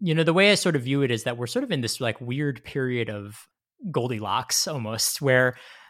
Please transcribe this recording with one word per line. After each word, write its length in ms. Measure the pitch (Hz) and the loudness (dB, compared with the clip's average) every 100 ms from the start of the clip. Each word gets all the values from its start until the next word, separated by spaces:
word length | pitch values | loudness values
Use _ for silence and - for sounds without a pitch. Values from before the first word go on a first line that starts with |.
You 120 | 180 | 0
know, 100 | 160 | 2
the 100 | 165 | 4
way 180 | 175 202 | 6 6
I 40 | 196 | 6
sort 200 | 185 147 | 2 0
of 80 | |
view 200 | 123 139 | 0 0
it 80 | 131 | 2
is 120 | 113 | 0
that 140 | 123 120 | -2 -6
we're 100 | 120 | -4
sort 160 | 247 | -4
of 80 | 262 | -2
in 80 | 147 | -2
this, 220 | 117 - | -2 -2
like, 180 | 120 107 | -4 -4
weird 440 | 120 135 147 127 | -6 -2 -2 -4
period 460 | - 143 127 123 113 | -6 -4 -2 -2 -2
of 380 | 104 101 107 - _ _ _ 214 | -6 -10 -16 -20 _ _ _ -4
Goldilocks 760 | 139 120 110 104 110 - - 190 | -2 -2 -4 -2 -2 0 -2 -2
almost, 540 | 147 107 110 - - | -4 -6 -2 -4 0
where, 340 | 139 127 127 - - - | 4 4 4 0 -18 -20